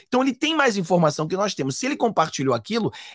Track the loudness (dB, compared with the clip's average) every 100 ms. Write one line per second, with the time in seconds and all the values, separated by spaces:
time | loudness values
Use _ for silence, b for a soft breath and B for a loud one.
0 | B 0 0 0 0 2 2 0 2 4
1 | 4 2 -2 -2 -2 -2 -4 -2 -4 0
2 | 0 2 0 0 0 0 -2 -2 -2 B
3 | B